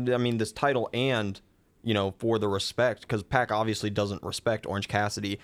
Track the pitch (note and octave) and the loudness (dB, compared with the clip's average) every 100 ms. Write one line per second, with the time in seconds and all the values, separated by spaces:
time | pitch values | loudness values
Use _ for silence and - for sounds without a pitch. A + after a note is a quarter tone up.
0 | B2 B2 A#2+ A#2 A2 - C#3+ C3 G#2 A#2 | 0 0 2 0 -2 0 0 0 0 0
1 | C3+ A#2+ G#2 G2 - _ _ _ A#2 G#2 | 0 0 -2 -6 -14 _ _ _ 0 2
2 | G2 - A2+ A2+ G#2 G2 - - B2 A2 | 0 0 0 2 2 0 0 2 2 0
3 | - A2 - C3 A#2+ G#2+ A2+ G#2 G#2 G2+ | -2 -4 0 0 2 2 0 0 -2 0
4 | G#2 F#2+ F2+ - - A2 - G2 G2 G#2 | 0 -2 -6 -4 -2 -2 -2 -4 0 0
5 | G#2 - G2+ G2 | 0 -2 -4 -6